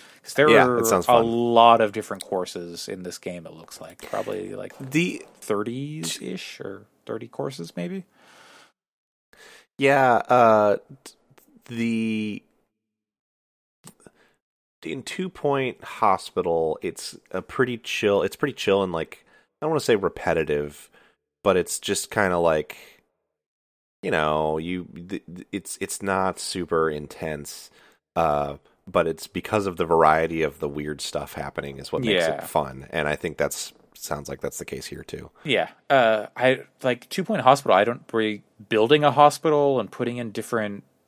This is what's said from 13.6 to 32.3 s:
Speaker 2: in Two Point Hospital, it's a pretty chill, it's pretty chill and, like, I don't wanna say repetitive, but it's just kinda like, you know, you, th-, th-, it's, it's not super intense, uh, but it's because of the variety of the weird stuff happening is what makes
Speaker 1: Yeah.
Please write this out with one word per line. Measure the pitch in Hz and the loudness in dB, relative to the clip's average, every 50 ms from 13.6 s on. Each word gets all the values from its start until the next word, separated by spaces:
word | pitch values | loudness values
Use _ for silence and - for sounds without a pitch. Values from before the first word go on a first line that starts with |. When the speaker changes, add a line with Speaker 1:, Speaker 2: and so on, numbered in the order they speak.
| _ _ _ _ _ - - _ _ - _ _ _ _ _ _ _ _ _ _ _ _ _ _ - | _ _ _ _ _ -20 -20 _ _ -20 _ _ _ _ _ _ _ _ _ _ _ _ _ _ -12
Speaker 2:
in | - 160 135 - | -10 -10 -10 -10
Two | - - - 185 185 | -12 -8 -8 -8 -8
Point | - - - 147 139 139 131 123 - - - | -8 -4 -2 0 0 0 -2 -4 -6 -8 -14
Hospital, | - - - 113 104 95 95 - - - 95 87 87 82 82 80 80 76 - | -14 -6 0 2 2 2 2 -2 -6 -6 -4 -2 0 0 0 0 0 -2 -4
it's | - 90 80 - - - - - _ _ - | -6 -8 -8 -8 -12 -14 -14 -16 _ _ -10
a | 92 90 | -10 -10
pretty | - - - 131 123 123 110 | -8 -2 -2 -2 -2 -2 -8
chill, | - - - - - 101 101 98 78 | -8 -8 -6 0 2 2 2 2 2
it's | 98 - | 0 -2
pretty | - - 143 - | -4 -4 -4 -4
chill | - - 104 98 98 98 | -4 0 2 4 4 2
and, | 92 85 | 0 -2
like, | 82 80 - - _ _ _ _ _ _ _ _ - | -4 -6 -6 -10 _ _ _ _ _ _ _ _ -6
I | 147 | -4
don't | 156 | -2
wanna | 165 143 | -2 -2
say | - - 120 | 2 2 2
repetitive, | 101 95 85 - - - - 82 82 80 76 76 73 73 73 73 - - _ _ _ _ _ _ _ _ _ _ _ - | 2 2 -2 -4 -2 -2 0 0 0 0 0 -2 -2 -4 -6 -10 -16 -20 _ _ _ _ _ _ _ _ _ _ _ 0
but | 101 92 | 2 2
it's | 90 85 - - - | 2 2 -2 -4 -8
just | - - 98 - - - | -4 -4 -4 -4 -4 -4
kinda | - 107 101 92 90 87 | 0 0 2 2 2 2
like, | 85 85 80 76 76 - - - - - - _ _ _ _ _ _ _ _ _ _ _ _ _ _ _ _ _ _ _ _ _ - | 4 4 2 2 0 -4 -10 -20 -20 -20 -20 _ _ _ _ _ _ _ _ _ _ _ _ _ _ _ _ _ _ _ _ _ -6
you | 185 | -2
know, | 113 82 78 76 78 78 78 78 78 78 | 0 0 2 2 2 0 0 0 -2 -2
you, | 82 87 92 90 87 - - | -4 -4 -6 -8 -8 -10 -16
th-, | 85 85 90 95 85 _ | -18 -14 -10 -10 -10 _
th-, | - 87 90 - - | -12 -18 -18 -16 -10
it's, | - 98 - - - - | -10 -10 -10 -10 -10 -10
it's | 98 - - - 101 | -10 -10 -8 -6 -4
not | 98 95 95 95 92 87 - | -2 0 0 0 -2 -2 -4
super | - - - 95 87 80 85 80 80 80 | -8 -8 -8 -8 -4 -2 0 2 2 0
intense, | 76 76 73 71 - - - 80 76 73 71 - - - - - _ _ _ _ _ _ _ _ - | -2 -4 -10 -12 -12 -10 -8 -8 -8 -8 -10 -14 -16 -18 -20 -20 _ _ _ _ _ _ _ _ -2
uh, | 85 82 80 73 73 73 71 71 - _ _ _ _ _ | 0 0 2 2 0 -2 -4 -6 -12 _ _ _ _ _
but | - - 90 82 82 | -2 0 0 2 2
it's | 80 - - | -2 -6 -8
because | - - 92 - - - 107 98 | -10 -10 -10 -6 -2 -2 0 0
of | 98 87 | -2 -2
the | 82 85 | -4 0
variety | 80 82 82 80 78 78 80 82 80 82 80 78 | 2 4 6 6 6 6 4 2 0 0 -2 -2
of | 73 - - | -2 -2 -4
the | 80 73 | -8 -8
weird | 71 76 73 76 73 69 | -6 -6 -8 -8 -8 -8
stuff | - - - 73 71 - - | -10 -8 -8 -8 -8 -8 -10
happening | - 71 69 - - 71 71 69 67 | -10 -10 -10 -10 -10 -10 -10 -10 -12
is | 67 - | -12 -6
what | - 71 67 | -6 -4 -2
makes | - 101 90 85 | 0 0 2 2
Speaker 1:
Yeah. | 80 | 0